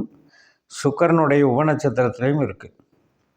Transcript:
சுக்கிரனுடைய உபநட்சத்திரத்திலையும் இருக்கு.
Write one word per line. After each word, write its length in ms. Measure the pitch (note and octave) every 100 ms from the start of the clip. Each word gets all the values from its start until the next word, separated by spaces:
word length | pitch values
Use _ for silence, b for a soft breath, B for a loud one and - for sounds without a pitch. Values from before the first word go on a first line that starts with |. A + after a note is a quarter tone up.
| - _ b b b b b
சுக்கிரனுடைய 720 | - C#3+ C#3+ E3+ E3+ D3+ C#3+ C#3
உபநட்சத்திரத்திலையும் 920 | B2 D#3 D3 C#3 A#2+ B2 - B2+ D3
இருக்கு. 240 | A#2+ - - _ _ _ _ _ _